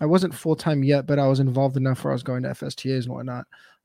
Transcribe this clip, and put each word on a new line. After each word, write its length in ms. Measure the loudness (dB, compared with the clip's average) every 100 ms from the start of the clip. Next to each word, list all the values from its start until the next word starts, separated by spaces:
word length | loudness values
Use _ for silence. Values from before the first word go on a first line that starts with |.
I 60 | 2
wasn't 280 | 4 2
full-time 480 | -2 -2 0 0 2
yet, 240 | 4 2 2
but 140 | 2
I 80 | 4
was 100 | 4
involved 380 | 2 2 0 2
enough 260 | 0 -2
where 100 | -2
I 20 |
was 80 | -4
going 180 | -4 -6
to 80 | -6
F 140 | -8
S 100 | -10
T 180 | -8 -4
As 140 | -4 -4
and 80 |
whatnot. 320 | -8 -10 -10 -14 -20 -20 _